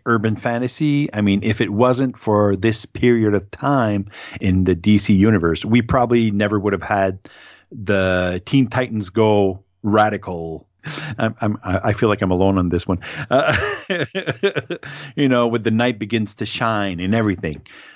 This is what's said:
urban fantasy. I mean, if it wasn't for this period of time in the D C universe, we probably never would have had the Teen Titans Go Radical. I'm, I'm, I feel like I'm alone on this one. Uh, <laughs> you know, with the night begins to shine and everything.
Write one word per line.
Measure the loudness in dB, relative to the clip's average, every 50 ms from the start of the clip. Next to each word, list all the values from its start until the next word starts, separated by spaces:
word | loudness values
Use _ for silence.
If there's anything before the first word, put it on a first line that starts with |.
| -2
urban | 0 0 2 2 0 -2
fantasy. | -2 -2 -2 -2 -2 -4 -4 -4 -2 0 0 2 0 0 -2 -2
I | 0
mean, | 2 2 2 2 2
if | 0 0 0
it | 0 0
wasn't | 2 2 4 4 4 2 0 -2 -4
for | -4 -2 0 2 4 4 4 2
this | 2 0 0 0 -2 -4
period | -10 -6 0 2 4 4 4 4 2 2
of | 0 -2 -4
time | -10 -4 -2 0 2 2 2 0 0 -2 -4 -6 -10 -18 -18 -16 -10 -4
in | 0 0 2 2 2
the | 2 0
D | 0 2 2 2 4
C | 4 4 4
universe, | 4 6 4 4 4 2 0 0 -2 -2
we | 2 2 2 2
probably | 2 2 2 2 2 2 2 2 2
never | 0 0 0 0 0 0
would | 0 0 -2
have | -2 -2
had | -2 -2 0 0 -2 -2 -6 -12 -20 -20 -20 -20 -20 -20 _ _ -20 -16
the | -10 -4 -2 0 0 2 2 0 0 0 -2 -4 -6 -4
Teen | 0 2 2 2 2
Titans | 0 -2 -4 -2 -4 -6 -6 -4
Go | 0 2 2 4 4 4 2 2 0 -4 _ _ _ _ -4
Radical. | 0 2 4 4 2 0 -4 -8 -10 -10 -10 -10 -10 -10 -12 -16 _ _ _ -16 -14 -12 -12 -10 -10 -6 -4
I'm, | -4 -4 -4 -4
I'm, | -4 -4 -4 -4 -4
I | -4 -4 -2 0 -2 -2
feel | 0 2 0
like | 0 0 0
I'm | 0
alone | 2 2 2 2 2 2
on | 0 0
this | 0 -2 -2
one. | -2 -4 -4 -6 -10 -12 -10 -4 0
Uh, | 0 2 2 2 0 -2 -2 -4 -6 -8 -6 -6
<laughs> | -4 -4 -4 -6 -6 -8 -6 -6 -6 -2 -2 -2 -2 -4 -8 -8 -10 -12 -12 -14 -16 -16 -16 -10 -4
you | 0 2 2
know, | 4 4 2 2
with | 0 -2 -2
the | 0
night | 0 2 2 0 -2 -4
begins | -6 -4 -2 -2 -2 -4 -6
to | -8 -8
shine | -6 -4 -4 -2 -2 -2 -2 -2 -4 -4 -4
and | -2 0 0
everything. | 2 2 0 -2 -2 -4 -8 -8 -8 -14 -20 -20 -20 -20 -20 -20